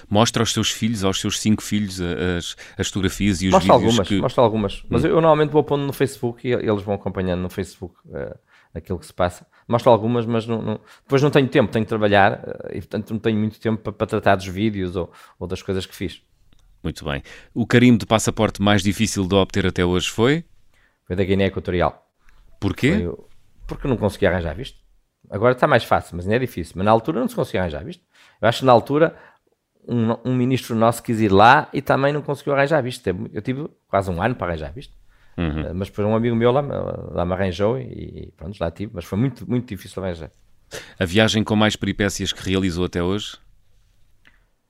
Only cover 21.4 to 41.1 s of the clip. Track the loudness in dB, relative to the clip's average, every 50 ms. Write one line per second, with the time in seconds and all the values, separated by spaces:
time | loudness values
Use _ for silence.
21.4 | 2 0 -2 -4 -4 -2 0 0 0 0 -2 -6 _ _ _ _ _ -20 -20 -20
22.4 | -20 -20 -10 -4 -4 -4 -2 0 0 0 0 0 -2 -4 -8 -10 -16 -20 -20 -20
23.4 | _ _ _ -18 -14 -12 -10 -6 -4 -2 -2 0 0 -2 0 2 2 2 2 0
24.4 | -2 -4 -6 -8 -12 -14 -16 -20 _ _ _ _ _ _ _ _ _ -10 -4 2
25.4 | 2 2 4 4 4 4 4 2 2 2 0 0 0 -4 -10 -6 -2 0 0 0
26.4 | 0 -2 -6 -8 -10 -8 -6 0 2 4 4 4 2 -2 -4 -2 -4 -4 -4 -4
27.4 | -4 -2 -2 -2 -2 -4 -4 -8 -10 -12 -16 -18 _ _ _ _ _ _ _ _
28.4 | 0 0 0 2 6 6 6 6 6 2 2 2 2 2 0 -6 -20 -20 _ _
29.4 | _ _ _ _ _ _ _ _ _ -4 -2 0 0 0 0 -2 -2 -2 0 0
30.4 | 0 0 0 -2 -2 -2 0 2 4 2 2 0 -2 -4 0 2 4 6 8 8
31.4 | 10 8 8 6 4 -2 -6 -4 0 0 0 2 2 0 0 -2 -4 -6 -8 -6
32.4 | -4 -2 0 2 2 2 2 0 0 -2 -6 -4 -4 -4 -4 -4 -8 -10 -10 -8
33.4 | -6 -6 -6 -6 -8 -12 -14 _ _ _ 0 0 0 0 -2 -2 -2 -2 -2 -2
34.4 | -4 -4 -4 -6 -8 -10 -12 -14 -18 -18 -20 -20 -20 -20 -20 _ -20 -12 -6 -4
35.4 | -4 -2 -2 -4 -4 -4 -6 -6 -6 -6 -4 -2 0 0 0 2 2 0 2 2
36.4 | 2 2 2 2 0 -2 -4 -6 -6 -6 -8 -8 -10 -6 -4 -2 -2 -2 -2 -2
37.4 | -2 -2 0 0 0 0 0 -2 -6 -10 -12 -14 -14 -14 -14 -14 -16 -16 -18 _
38.4 | -14 -14 -8 -6 -6 -6 -6 -8 -10 -10 -10 -12 -8 -4 -2 -2 -2 -2 -4 -8
39.4 | -6 -4 -4 -4 -4 -6 -10 -14 -14 -14 -10 -8 -8 -8 -8 -8 -12 -16 -18 _
40.4 | _ _ _ _ _ _ -18 -18 -16 -14 -6 -4 -4 2